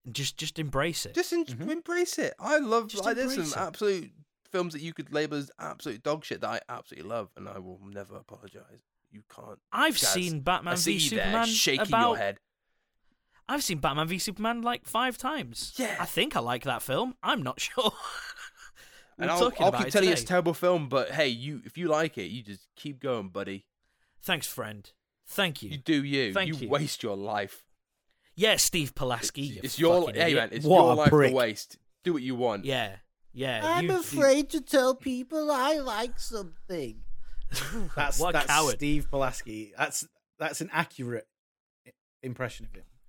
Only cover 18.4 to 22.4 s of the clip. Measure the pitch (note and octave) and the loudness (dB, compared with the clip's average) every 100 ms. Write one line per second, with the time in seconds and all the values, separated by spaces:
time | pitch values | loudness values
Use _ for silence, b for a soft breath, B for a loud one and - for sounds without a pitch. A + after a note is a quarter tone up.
18.4 | B B B B B B B - C3 F3 | B B B B B B B -6 0 4
19.4 | A#3+ - F3 B2+ B2+ G3+ F#3+ D#3+ A#2 F3+ | 2 6 4 4 2 4 4 4 2 2
20.4 | E3+ E3 F3+ F3+ C#3 C3 G#2+ D3 C#3+ A#2 | 2 2 2 2 2 0 0 2 0 0
21.4 | C3+ C#3+ A#2 - E3+ D3+ E3 B2 F2+ A#2+ | -6 -8 -10 -6 0 2 0 -2 -8 -8